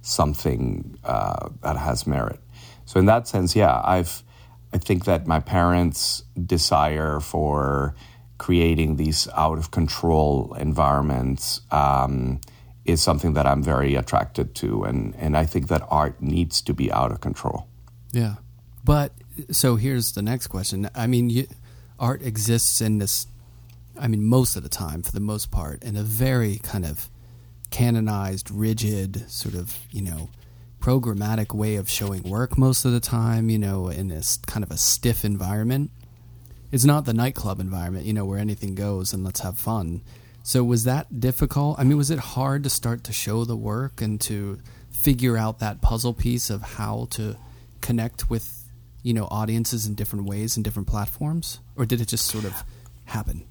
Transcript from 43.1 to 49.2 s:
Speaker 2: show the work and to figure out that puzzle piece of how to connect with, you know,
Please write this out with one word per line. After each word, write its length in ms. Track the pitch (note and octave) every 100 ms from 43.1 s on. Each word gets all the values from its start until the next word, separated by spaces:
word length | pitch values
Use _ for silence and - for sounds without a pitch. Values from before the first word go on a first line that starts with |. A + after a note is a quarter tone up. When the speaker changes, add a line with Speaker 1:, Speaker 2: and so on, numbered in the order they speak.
Speaker 2:
show 320 | G#2+ - A2
the 100 | A#2 A2+
work 440 | A2 G#2+ C3+ -
and 180 | A2 G#2+
to 360 | - G#2 G2+ G2 - - -
figure 460 | - D3 B2+ B2 A2+
out 240 | A2 A2
that 200 | G#2+ G2+
puzzle 320 | - A2+ B2
piece 360 | A2+ A#2+ A#2+ -
of 120 | G#2
how 440 | G#2+ - G#2+ A2 A#2+
to 260 | - G#2+ G#2+ - - - -
connect 480 | - A#2+ A2+ - -
with, 400 | A2+ - - - - - -
you 100 | B2
know, 140 | A2+